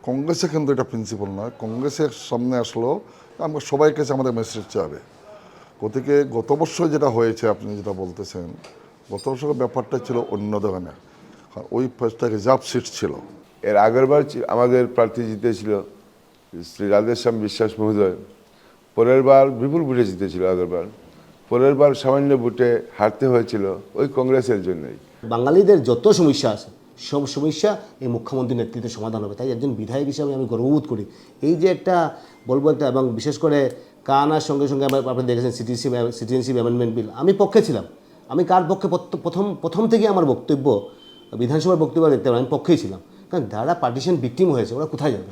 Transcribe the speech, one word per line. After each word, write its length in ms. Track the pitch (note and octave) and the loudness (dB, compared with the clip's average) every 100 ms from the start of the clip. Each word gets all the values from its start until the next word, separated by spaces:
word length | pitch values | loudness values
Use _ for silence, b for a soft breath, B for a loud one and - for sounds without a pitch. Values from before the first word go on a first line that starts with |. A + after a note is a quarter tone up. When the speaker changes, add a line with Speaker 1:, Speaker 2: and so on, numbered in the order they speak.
Speaker 1:
কংগ্রেসে 460 | - C3 D3+ - E3+ | -4 -4 -2 -2 -2
কিন্তু 240 | D#3 C#3+ | -2 0
এটা 120 | C3 | 0
প্রিন্সিপাল 440 | B2+ A#2 G#2 G#2+ G2 | -2 -6 -8 -8 -8
নয়। 220 | G2 A2+ A#2 | -8 -10 -10
কংগ্রেসের 500 | A2 A#2 C#3 C#3 D3+ - - | -10 -6 -6 -2 -4 -4 -8
সামনে 280 | A#2+ B2 B2 | -4 -2 -2
আসলো, 440 | A2+ A#2 A#2+ F#3 B B B - | -4 -4 -2 -4 B B B -10
আমরা 220 | D#3+ D3+ | -8 -8
সবাই 320 | - C#3 D3+ | -4 4 4
কাছে 200 | D3+ C#3 | 4 -2
আমাদের 200 | C3+ C3 | 0 0
মেসেজ 420 | A#2 A2 A2 - | -2 -6 -10 -6
যাবে। 220 | G#2+ D#2+ D2 - - - B B B B _ | -6 -6 -10 -18 -20 -20 B B B B _
গতিকে 420 | A2 C3 C3 C#3+ C3+ | -6 -4 2 2 2
গত 200 | A#2 A2 | -4 -2
বছর 360 | D3+ D#3+ - E3+ | 0 0 0 0
যেটা 200 | D3 C#3 | 2 2
হয়েছে, 400 | A#2 A2+ A2+ A2+ | 2 0 0 -2
আপনি 280 | G2+ G#2 G#2 | -2 -6 -8
যেটা 160 | G2+ | -8
বলতেছেন, 600 | F#2+ F#2 F2 F#2+ F2+ E2+ E2 - B B B _ | -8 -8 -10 -12 -12 -12 -16 -20 B B B _
গত 180 | G2+ - | -8 -6
বছরের 240 | B2+ D3 | -6 -4
ব্যাপারটা 460 | C3+ B2 C3 A2+ C3 B2 | -2 -2 -4 -4 -6 -2
ছিল 160 | A#2+ A#2 | -4 -2
অন্য 300 | G#2 G#2 G#2 | -6 -4 -2
ধরনের, 320 | G2+ F#2 E2+ - B B B B B | -2 -4 -10 -16 B B B B B
কারণ 120 | - - | -18 -6
ওই 160 | A#2 B2+ - | -4 -4 -2
পাঁচটা 300 | A#2 A2+ A#2+ | -4 -2 -4
রিজার্ভ 340 | G#2+ G#2+ C3 | 0 2 2
সিট 220 | - B2+ | 0 -6
ছিল। 280 | - - F#2 C#2 - - _ _ | -6 -6 -6 -6 -14 -20 _ _
Speaker 2:
এর 140 | - G2+ | 0 4
আগের 300 | A2 A#2+ C3 | 4 4 4
বার 160 | D3 | 4
চি-, 240 | C#3+ A#2+ A#2 | 2 -6 -2
আমাদের 380 | A2+ B2 B2 B2 | 2 4 4 2
প্রার্থী 360 | B2 A2+ A#2+ | 2 0 0
জিতেছিল 580 | A2+ G#2+ A2+ G2 G#2 G2+ - - _ _ _ _ _ E2+ | -6 -2 -2 -2 -2 -4 -4 -20 _ _ _ _ _ -18
শ্রী 240 | E2+ - G2+ | -16 -6 2
রাধেশ্যাম 520 | G#2 A2 A#2+ A#2+ A2+ | 4 4 0 0 0
বিশ্বাস 400 | G#2 - A2 A2 | -4 -2 -2 0
মহোদয়, 360 | G#2+ G#2 G2 F2+ - - _ b b b _ | 0 2 2 0 -14 -20 _ b b b _
পরের 280 | - A#2 C3 | 2 6 6
বার 280 | C3 C3+ C#3 | 8 8 8
বিপুল 320 | A#2+ C#3 E3 | 2 -2 -2
ভোটে 220 | C#3+ B2 | 0 0
জিতেছিল 420 | G#2+ F#2 G2 F2 F#2 | 0 -2 -6 -2 0
আগের 200 | F2+ F2 | 0 -2
বার, 180 | F2 F#2+ - - b b b _ | -4 -6 -14 -20 b b b _
পরের 260 | A#2+ C3+ | 4 4
বার 200 | C#3 D3 | 6 4
সামান্য 420 | B2+ C3 C#3 C#3+ C3+ | 4 2 2 4 2
ভোটে 540 | A#2+ A#2 B2 A#2 - - | 2 2 2 2 -2 0
হারতে 280 | G#2+ G#2+ C3+ | 0 2 2
হয়েছিল 520 | A#2+ A2+ G#2+ G2 F2+ - | 2 2 -2 -4 -4 -8
ওই 140 | - C3+ C3+ | -4 -2 0
কংগ্রেসের 460 | C3 C3 A#2 G#2 | 2 2 2 -2
জন্যই। 680 | F2+ E2+ C#2 G#1 - - A2+ | -2 -6 -8 -16 -20 -16 -4
Speaker 3:
বাঙালিদের 540 | A#2 B2+ F3 G3 G3 | 0 4 6 6 6
যত 260 | A#2 A#2+ G#3 | 4 2 4
সমস্যা 420 | F#3+ D#3+ C3 A2+ | 6 4 4 -2
আছে, 200 | G#2 - - _ - | -4 -10 -20 _ -20
সব 280 | - C#3+ C#3 | -6 -4 -4
সমস্যা 500 | D3 D3+ D3+ G#3 G3+ B B | -2 -2 0 0 0 B B
এই 80 | B2+ | -6
মুখ্যমন্ত্রীর 520 | A#2 - C3+ B2+ B2 | -6 -4 -4 -2 -2
নেতৃত্বে 280 | A2+ A#2 A2+ | -4 -6 -10
সমাধান 360 | G#2+ A2 A2 | -8 -8 -6
হবে। 100 | G#2 | -8
তাই 160 | G2+ C3 | -6 -6
একজন 240 | A#2 C3+ | -4 -4
বিধায়ক 320 | A2+ G#2+ C3 C#3+ | -4 -6 -4 -4
হিসাবে 280 | C#3+ C#3+ | -4 -4
আমি 100 | C3+ | -4
গর্ববোধ 420 | B2 A#2 B2+ D3+ D3 | -4 -2 2 0 0
করি। 180 | G#2+ - B B B | -8 -8 B B B
এই 120 | C#3+ | -2
যে 140 | E3 F#3 | 2 2
একটা, 480 | F3+ F#3+ F3+ D#3 B B B A#2+ | 2 0 0 0 B B B -2
বলবো 220 | C3+ D3 | 2 2
একটা, 160 | C#3+ C#3 | 2 0
এবং 280 | C3 C3 | 0 0
বিশেষ 240 | A2 C#3+ C#3+ | -2 -4 -2
করে 320 | D#3 D3 C3 B B B | 0 2 0 B B B
কানার 360 | - C#3 D3 D#3 | 0 2 2 0
সঙ্গে 280 | D3+ C#3 C#3 | 0 -2 0
সঙ্গে 160 | C#3 | 0
আমরা, 260 | C#3 C3+ B2+ | 0 0 0
আপনি 140 | B2 | -2
দেখেছেন 260 | B2+ A#2+ B2 | 0 0 -2
সিটিজেনশিপ, 600 | A#2+ A2+ A#2 C#3 B2 A#2 | -4 -6 -4 -2 -2 -2
সিটিজেনশিপ 420 | A#2 A2+ B2+ B2 | -4 -2 -2 0
অ্যামেন্ডমেন্ট 400 | B2 A#2 A#2+ A#2+ | 0 0 0 0
বিল, 140 | A#2 G#2+ | -2 -6
আমি 180 | B2 E3+ | 0 0
পক্ষে 300 | G3 G3 A3 | 2 4 4
ছিলাম। 220 | - A#2 - - b b - | 2 -4 -6 -18 b b -6
আমি 160 | C#3 | -2
কার 180 | F3+ F#3 D#3+ | 2 2 2
পক্ষে? 200 | F#3+ - | -2 -2
প্রত-, 280 | F3 - E3 | -4 -4 -8
প্রথম, 380 | E3+ F3+ G3+ | -6 -4 -4
প্রথম 340 | E3+ E3 F#3+ A3+ | -4 -4 0 2
থেকেই 180 | A3+ G#3 | 4 4
আমার 180 | F#3+ | 4
বক্তব্য, 640 | D3+ A#2 - C#3+ C#3 G#2 - B B B - | 2 0 0 0 2 0 -2 B B B -14
বিধানসভার 440 | A2+ B2 D#3 E3 E3+ | -6 -2 0 2 2
বক্তব্য 340 | D3 D#3 D#3+ | 2 2 4
দেখতে 200 | C3 C3 | 4 2
পারেন, 80 | A#2+ | 0
আমি 80 | C3 | 0
পক্ষেই 260 | D3 - D#3+ | -2 2 0
ছিলাম। 240 | F#2+ F#2+ - B B | 0 -12 -16 B B
কারণ 180 | F3+ G#2+ | -6 -4
যারা 260 | G#2+ C3+ | -4 -4
পার্টিশন 420 | F3 B2 B2+ C#3 E3 | -2 -2 -2 -2 -2
ভিকটিম 360 | B2 B2 F3+ | -2 0 2
হয়েছে, 220 | C3 G2+ | 2 -2
ওরা 120 | A#2+ D#3 | -4 -6
কোথায় 260 | - C#3+ | -2 -2
যাবে? 120 | G#2 F#2 | -2 -8